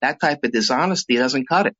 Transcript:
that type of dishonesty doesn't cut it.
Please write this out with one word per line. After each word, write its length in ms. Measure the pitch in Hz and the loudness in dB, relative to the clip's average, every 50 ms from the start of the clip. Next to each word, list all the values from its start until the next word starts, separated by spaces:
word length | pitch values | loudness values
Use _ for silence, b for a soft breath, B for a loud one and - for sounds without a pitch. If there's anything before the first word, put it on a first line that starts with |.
that 180 | 127 139 151 - | -4 -4 -2 0
type 200 | 175 151 143 143 - | 0 0 0 0 -2
of 80 | 117 | -2
dishonesty 640 | 120 113 104 - 127 127 170 190 185 - - - 120 | -2 0 0 0 0 0 0 0 -2 -2 -2 0 0
doesn't 320 | 120 127 131 139 135 127 - | 0 2 0 0 -2 -2 0
cut 180 | 165 190 202 | 0 0 0
it. 80 | - - _ | 0 -4 _